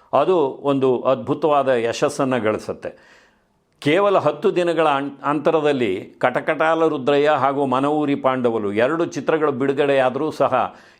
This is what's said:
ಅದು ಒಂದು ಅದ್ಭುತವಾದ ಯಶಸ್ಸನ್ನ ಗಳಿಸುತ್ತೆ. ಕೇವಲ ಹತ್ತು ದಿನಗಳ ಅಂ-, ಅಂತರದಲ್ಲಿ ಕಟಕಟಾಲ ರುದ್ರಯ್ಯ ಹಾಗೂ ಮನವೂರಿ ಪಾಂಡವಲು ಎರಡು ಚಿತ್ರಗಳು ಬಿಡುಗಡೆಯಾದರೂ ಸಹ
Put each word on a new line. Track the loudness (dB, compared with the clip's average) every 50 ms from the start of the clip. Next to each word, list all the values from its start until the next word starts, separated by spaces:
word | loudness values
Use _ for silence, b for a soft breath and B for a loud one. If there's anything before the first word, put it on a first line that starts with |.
| B B B
ಅದು | 0 2 4 2 2 2 0 -2 -4 -2
ಒಂದು | -2 0 2 2 2 2 2
ಅದ್ಭುತವಾದ | 2 0 0 0 -2 -4 -4 -2 0 0 2 2 2 2
ಯಶಸ್ಸನ್ನ | 0 0 0 -2 -2 -2 -2 -2 -2 -2 -2 -2 0 0
ಗಳಿಸುತ್ತೆ. | 0 0 -2 -2 -4 -8 -10 -10 -10 -14 -14 b b b b b b b b b b b b _ _ _ _ _
ಕೇವಲ | -2 0 2 4 4 4 2 2
ಹತ್ತು | 2 0 -2 2 0 0 0
ದಿನಗಳ | 2 0 0 0 2 2 2
ಅಂ-, | 2 0 -2 -4 -8 -6 -4
ಅಂತರದಲ್ಲಿ | -2 -2 0 0 2 2 2 2 2 2 2 0 0 -2 -4 -6 -12 -12 -2
ಕಟಕಟಾಲ | -2 -2 -2 -2 -2 -2 -2 0 2 0 2 2 2
ರುದ್ರಯ್ಯ | 0 0 -2 0 0 2 2 4 2
ಹಾಗೂ | 2 2 2 0 0 0 0
ಮನವೂರಿ | 0 0 0 0 0 0 0 0 -2 -2
ಪಾಂಡವಲು | 0 0 0 0 0 0 -2 -2 0 -2 -2 0
ಎರಡು | 0 0 0 2 -2 -4
ಚಿತ್ರಗಳು | -4 -4 -8 -2 -2 0 0 0 0 -2
ಬಿಡುಗಡೆಯಾದರೂ | 0 -2 -2 0 0 0 0 2 2 2 0 0 -2 -6 -6
ಸಹ | -2 0 0 0 2 0 -2 -2 B B B B B B